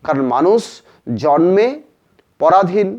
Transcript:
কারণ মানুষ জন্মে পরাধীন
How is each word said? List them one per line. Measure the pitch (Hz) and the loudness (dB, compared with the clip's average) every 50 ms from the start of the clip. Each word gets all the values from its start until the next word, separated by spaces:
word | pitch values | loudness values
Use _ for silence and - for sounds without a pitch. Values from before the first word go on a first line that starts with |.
| - | -4
কারণ | - 151 139 135 123 120 | -4 -4 -2 -2 -2 0
মানুষ | 131 156 185 214 233 226 - - - _ _ _ _ _ 127 120 104 127 | 0 2 2 2 0 -2 -6 -20 -20 _ _ _ _ _ -10 -8 -4 0
জন্মে | 151 143 156 165 180 190 202 220 247 285 302 - _ _ _ _ _ _ _ _ _ _ _ | 0 2 2 2 2 2 2 0 0 -2 -8 -16 _ _ _ _ _ _ _ _ _ _ _
পরাধীন | 143 160 175 190 196 175 180 214 208 190 202 | 0 2 4 2 2 0 -2 -2 -2 -2 -6